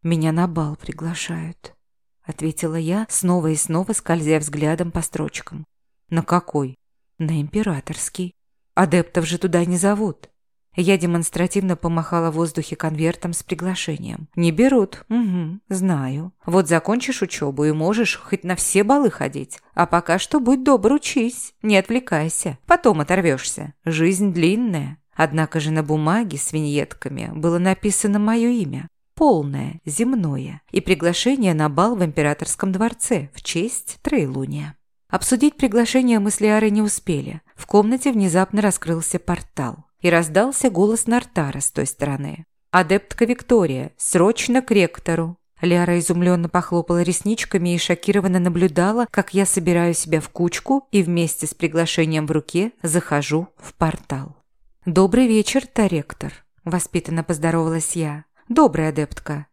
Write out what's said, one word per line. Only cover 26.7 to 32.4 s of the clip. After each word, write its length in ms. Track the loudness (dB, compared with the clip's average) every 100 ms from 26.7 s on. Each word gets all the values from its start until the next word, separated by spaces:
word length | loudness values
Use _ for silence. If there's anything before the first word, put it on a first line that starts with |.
| -2 -4 -8 -10 -8 -8
было 260 | -4 0 2
написано 600 | 2 0 0 0 0 0
моё 300 | 2 2 2
имя. 400 | 0 -2 -6 -12 _ _
Полное, 680 | 0 4 4 0 -4 -6 -8 -10
земное. 720 | -2 0 0 0 -2 -6 -12 _
И 80 | -4
приглашение 760 | 0 2 2 2 0 2 2
на 140 | 2 0
бал 260 | 2 2
в 100 | 2
императорском 680 | 0 0 -2 -2